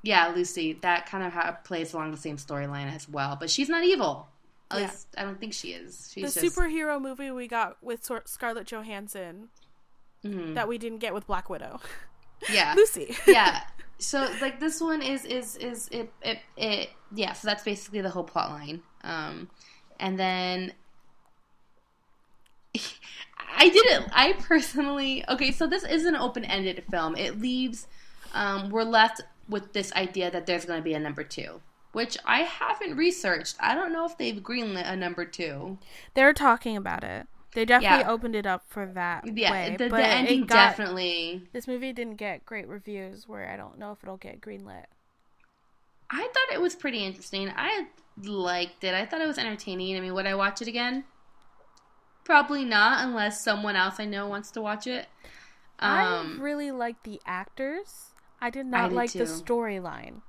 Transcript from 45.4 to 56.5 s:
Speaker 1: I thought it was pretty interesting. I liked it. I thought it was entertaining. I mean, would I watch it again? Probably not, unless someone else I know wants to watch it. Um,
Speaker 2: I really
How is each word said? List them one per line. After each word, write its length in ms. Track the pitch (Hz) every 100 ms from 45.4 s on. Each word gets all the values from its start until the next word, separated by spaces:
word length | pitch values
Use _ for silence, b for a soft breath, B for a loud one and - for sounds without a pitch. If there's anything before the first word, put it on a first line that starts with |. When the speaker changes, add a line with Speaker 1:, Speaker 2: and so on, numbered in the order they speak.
| _ _ _ _ _ _ _
Speaker 1:
I 140 | 269
thought 320 | 494 539 539
it 60 | -
was 120 | 349
pretty 300 | - 285 233
interesting. 480 | 196 190 - 196 196
I 320 | - 320 427 302 - _ -
liked 640 | 202 202 180 180 175 -
it. 100 | 190
I 100 | 185
thought 160 | 220 320
it 60 | 311
was 120 | 277
entertaining. 580 | 226 208 - 185 185 190
I 40 |
mean, 140 | 185
would 120 | 185 190
I 80 |
watch 280 | 196 196 202
it 60 | 233
again? 360 | 233 247 262 269 _ - - - - - - _ _ _ _
Probably 400 | - 302 294 285
not, 400 | 254 214 220 262
unless 380 | 254 233 208 214
someone 340 | - 208 208 196
else 220 | 190 202
I 60 |
know 240 | 208 202 202
wants 220 | 202 208
to 100 | 226
watch 240 | 214 214 247
it. 220 | 247 - - B B B B B -
Um, 600 | 208 196 185 175 165 -
Speaker 2:
I 40 |
really 280 | 285